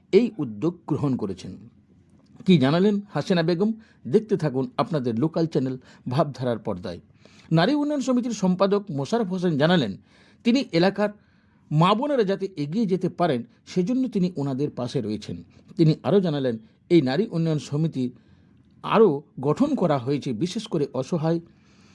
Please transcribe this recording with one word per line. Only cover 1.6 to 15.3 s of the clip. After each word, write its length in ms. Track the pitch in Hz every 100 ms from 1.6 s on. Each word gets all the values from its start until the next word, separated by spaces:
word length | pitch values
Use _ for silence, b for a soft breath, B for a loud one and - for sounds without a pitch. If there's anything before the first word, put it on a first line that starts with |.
| - - _ _ _ _ _ - -
কি 120 | 175
জানালেন 420 | 131 165 202 202 202
হাসিনা 320 | 151 - 175
বেগম? 300 | 165 170 214 220 B B 113
দেখতে 300 | 185 220 202
থাকুন 340 | 151 127 127 -
আপনাদের 420 | 143 156 123 113
লোকাল 280 | 160 170 160
চ্যানেল 320 | 151 131 127 B B -
ভাবধারার 500 | 123 156 120 127 110
পর্দায়। 420 | 113 92 92 85 - _ b b b
নারী 220 | 160 190
উন্নয়ন 260 | 294 294 294
সমিতির 300 | 247 247 240
সম্পাদক 540 | 214 190 180 196 202 202
মোশাররফ 380 | 139 135 233 190
হোসেন 300 | 185 180 143
জানালেন, 380 | 156 180 110 90 _ b b b
তিনি 200 | 233 254 -
এলাকার 360 | 165 185 196 208 208 b b b b b
মা 240 | 151 180
বোনেরা 280 | 214 294 277
যাতে 260 | 190 196 190 -
এগিয়ে 300 | 143 196 208
যেতে 220 | 185 180
পারেন, 360 | - 170 123 117 b b
সেজন্য 420 | 185 180 254 254
তিনি 240 | 202 180 160
ওনাদের 340 | 139 135 147
পাশে 300 | - 120 143
রয়েছেন। 420 | 104 104 -